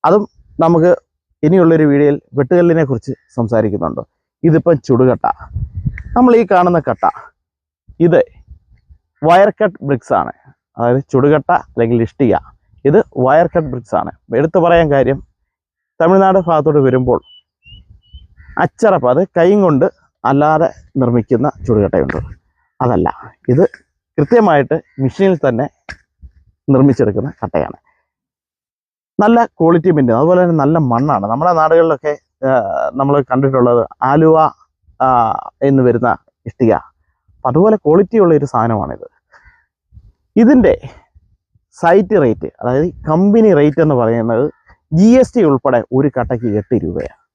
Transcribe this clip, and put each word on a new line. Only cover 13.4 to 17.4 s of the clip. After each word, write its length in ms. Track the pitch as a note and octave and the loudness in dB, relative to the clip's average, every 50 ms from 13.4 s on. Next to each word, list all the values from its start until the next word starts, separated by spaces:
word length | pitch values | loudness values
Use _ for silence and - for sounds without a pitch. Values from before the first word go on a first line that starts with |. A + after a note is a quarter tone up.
| F3 | 0
കട്ട് 240 | E3 - F3 D#3 C3+ | 0 -2 -6 -6 -6
ബ്രിക്സ് 240 | B2 B2 A2+ _ - F2+ | -10 -12 -10 _ -6 -4
ആണ്. 120 | - - - _ _ _ A#2 A#2 | -4 -6 -12 _ _ _ -4 -2
എടുത്തു 200 | C#3+ E3 - F#3+ E3 | -2 0 0 0 2
പറയാൻ 220 | E3+ E3+ E3+ E3 D3+ C#3+ | 2 2 2 2 2 0
കാര്യം, 240 | C#3 B2+ A#2+ C3+ - - _ _ _ _ _ _ _ _ _ _ _ _ _ _ _ | 0 0 0 -2 -6 -8 _ _ _ _ _ _ _ _ _ _ _ _ _ _ _
തമിഴ്നാട് 380 | E3 E3+ F#3+ F#3+ G3 F#3+ F#3+ G3 | 0 2 2 2 2 2 2 0
ഭാഗത്തോട്ട് 420 | F3 E3+ E3 D#3 D3 D#3 D3 D3 C3+ | 0 0 -2 0 0 0 0 2 2
വരുമ്പോൾ 340 | C3 B2+ C3 B2+ B2+ A#2+ - _ _ - - | 2 0 0 0 0 -2 -4 _ _ -20 -20